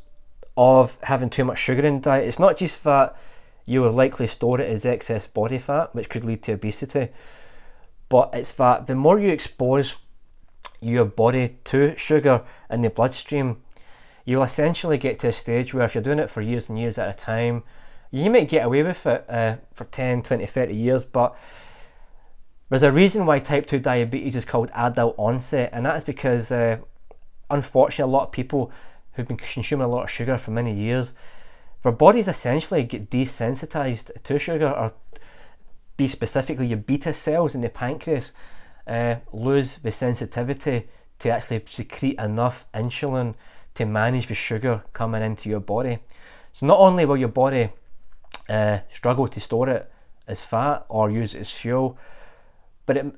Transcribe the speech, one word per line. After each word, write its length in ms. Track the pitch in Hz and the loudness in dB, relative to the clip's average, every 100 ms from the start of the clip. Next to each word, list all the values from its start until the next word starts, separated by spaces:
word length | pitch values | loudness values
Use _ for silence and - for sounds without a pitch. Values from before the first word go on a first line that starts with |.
| - - - - - - | -20 -20 -20 -18 -4 4
of 400 | 123 131 123 - | 8 8 6 0
having 260 | - 135 123 | -2 -2 0
too 160 | - 127 | -2 -2
much 140 | 123 | -2
sugar 260 | - 127 147 | 0 2 2
in 160 | 139 | 2
diet, 260 | 147 135 120 | 2 2 2
it's 120 | 120 | 4
not 180 | 190 - | 4 4
just 260 | 175 - | -2 -2
that 320 | 151 139 135 - - - - - - | 4 6 4 0 -16 -16 -20 -14 -2
you 160 | 127 | 2
will 120 | 120 | 4
likely 340 | 117 131 - 117 | 4 4 2 -4
store 320 | - 120 127 | 0 0 2
it 100 | - | 0
as 140 | 110 | -2
excess 440 | 123 117 - 113 - | 0 -2 -2 -6 -4
body 300 | 104 110 127 | -2 -2 -2
fat, 380 | 127 143 165 120 | -2 -2 -2 -6
which 140 | 110 | -8
could 160 | 123 113 | -6 -4
lead 180 | 110 | -4
to 80 | - | -4
obesity, 560 | 104 107 - 135 143 123 - - - - - - - - - - | -4 -4 -6 -4 -2 -2 -6 -20 -20 -18 -18 -18 -20 -20 -20 4
but 200 | 127 - | 4 4
it's 180 | 123 127 | 0 -6
that 340 | - 127 123 123 | 4 4 4 2
the 80 | |
more 240 | 131 147 208 | 2 6 6
you 120 | 202 | 4
expose 640 | 151 - - 127 139 135 - - - - - - - - - | 0 -4 -2 2 2 2 -6 -16 -20 -20 -20 -20 -18 -18 -8
your 240 | 117 120 117 | 0 2 2
body 520 | - 113 131 123 - | 4 4 4 0 -4
to 320 | - 131 143 160 | 0 4 4 2
sugar 460 | - 156 139 123 - - - | 2 4 6 4 0 -16 -6
in 120 | 117 | -2
the 80 | 113 | 0
bloodstream, 680 | - 123 - - 147 131 110 - - - - - - - | 2 0 -2 -4 -2 -2 -4 -12 -20 -20 -20 -20 -12 -2
you'll 180 | 127 | 2
essentially 560 | 131 - 151 170 170 143 | 2 2 0 0 0 0
get 180 | 131 113 | 0 -2
to 120 | 123 | -2
a 40 | |
stage 400 | 113 - 117 131 | -2 -2 -2 0
where 120 | 135 113 | 0 0
if 100 | 117 | 0
you're 80 | |
doing 160 | 117 147 | 0 0
it 100 | 147 | -2
for 120 | - | -4
years 280 | 107 120 - | -4 -4 -4
and 80 | 110 | -4
years 220 | 117 110 | -4 -4
at 100 | 98 | -6
a 80 | 98 | -6
time, 460 | - 113 120 120 - - - - - | -4 -2 -2 -2 -8 -16 -18 -18 -8
you 180 | 131 185 | -2 4
might 200 | 240 151 | 4 4
get 160 | 151 117 | 2 4
away 180 | 135 | 2
with 200 | 160 175 147 | 2 0 0
it, 180 | 120 - | 0 -2
uh, 260 | 117 113 117 - | -2 0 -2 -10
for 120 | - - | -16 -12
ten, 360 | - 127 120 | -4 -2 -2
twenty, 240 | 120 123 - | 0 -2 -2
thirty 300 | 131 123 107 | -2 -2 0
years, 300 | 120 131 127 | 2 0 0
but 300 | 123 120 - - - - - - - - - - - - - - | 2 2 0 -18 -20 -20 -20 -20 -20 -20 -20 -20 -20 -20 -20 -2
there's 140 | 131 | 4
a 80 | 143 | 6
reason 340 | 139 190 214 170 | 8 6 4 2
why 140 | 139 | 2
type 260 | 135 143 - | 2 -2 0
two 140 | 139 | -2
diabetes 560 | 135 123 117 131 135 120 | 0 0 0 -4 -4 -6
is 100 | - | -2
called 240 | 120 117 - | -2 -2 -2
adult 400 | 123 127 117 - | 0 2 0 2
onset, 520 | 107 127 127 143 123 | -2 -2 -2 -2 -2
and 140 | 117 127 | -2 -2
that 100 | 156 | -2
is 80 | |
because, 480 | - 127 131 120 113 | -4 -4 0 0 0
uh, 260 | 123 117 110 - - - - - - - | 2 2 0 -6 -16 -18 -18 -18 -14 -4
unfortunately, 640 | 143 - 131 - - 131 | -2 2 4 4 2 2
a 20 | |
lot 120 | 135 - | 2 0
of 60 | |
people 400 | - 131 143 120 - - - - | -4 -2 -2 -2 -8 -16 -16 -12
who've 140 | - 120 | -8 -6
been 100 | 120 | -8
consuming 480 | - - - 143 123 | -8 -8 -4 -2 0
a 40 | |
lot 140 | 123 | -2
of 60 | - | -4
sugar 260 | - 120 127 | -4 -2 -2
for 140 | - | -2
many 220 | 113 120 | -2 -2
years, 400 | 104 110 127 127 - - - - - - - | -2 -2 -2 -4 -8 -14 -14 -14 -16 -16 -4
their 100 | 123 | 0
bodies 360 | 113 160 233 190 | 6 8 8 2
essentially 560 | - 123 143 - 170 | -2 -2 -2 0 -2
get 260 | 120 110 104 | -2 -6 -4
desensitized 1040 | 123 127 - 117 131 156 156 135 117 - - | -2 -2 -2 -4 -4 -6 -4 -4 -4 -10 -12
to 160 | - 143 | -2 -2
sugar, 300 | 175 165 147 | 0 0 0
or 240 | 143 113 - - - - - - - - - - - | 0 -4 -6 -12 -12 -14 -16 -20 -18 -18 -18 -10 -2
be 120 | 135 | -2
specifically 580 | - 113 156 - 131 123 | -2 -4 -2 -2 -2 -2
your 120 | 110 | -2
beta 360 | 107 139 165 | -2 -2 -2
cells 400 | 143 - 160 160 | -4 0 0 0
in 80 | 131 | -2
the 80 | 117 | -6
pancreas, 640 | - 127 151 - 143 - - - - - - - | -4 -6 -6 -2 -2 -4 -14 -14 -14 -16 -14 -6
uh, 280 | 117 120 117 - | -2 0 -2 -6
lose 460 | 110 123 139 127 - | -4 2 2 0 -4
the 80 | 113 | -8
sensitivity 960 | - 123 120 117 - 120 147 151 123 - - - - | -2 -2 -2 -4 -4 -4 -4 -2 -2 -4 -14 -20 -4
to 100 | 120 | -2
actually 320 | 113 - 113 - | 0 -2 -6 -6
secrete 500 | - - - 135 - | -10 -12 -4 -2 -2
enough 480 | 110 110 123 123 - | -2 0 0 -2 -8
insulin 640 | 107 120 - 143 131 120 - - - - - | -6 -4 -4 -2 -2 -2 -6 -16 -20 -12 -4
to 100 | 110 | -2
manage 400 | 107 113 127 120 | 2 2 0 -2
the 80 | |
sugar 500 | - - 160 131 110 - | -6 -4 -2 0 -2 -4
coming 280 | - 113 113 | -4 -2 -2
into 280 | 110 104 107 | -2 -4 -4
your 100 | 104 | -4
body. 400 | 95 107 127 113 - - - - - | -2 -2 -2 -4 -8 -20 -20 -20 -20
So 140 | - 139 | -2 6
not 140 | 190 | 8
only 260 | 190 180 151 | 10 8 4
will 120 | 135 | 4
your 100 | 123 | 2
body, 420 | 117 135 135 113 - - - - - - - - | 2 2 2 0 -4 -14 -14 -14 -16 -14 -14 -4
uh, 300 | 107 107 104 - | 0 2 0 -4
struggle 360 | - 123 127 123 | -4 0 0 0
to 120 | - | -4
store 300 | - 117 131 | -4 0 0
it 220 | 120 - - - - - | -2 -4 -16 -20 -18 -12
as 160 | 104 | -12
fat 420 | - 113 139 143 - | -4 0 0 -2 -2
or 220 | 110 107 | 0 2
use 240 | 110 110 - | 0 -4 -6
it 60 | |
as 100 | 104 | -12
fuel, 440 | - 117 127 131 127 - - - - - - - - - | -8 -2 0 -2 -4 -16 -18 -18 -20 -20 -20 -20 -6 0
but 100 | 135 | 0
it, 80 | 143 | -2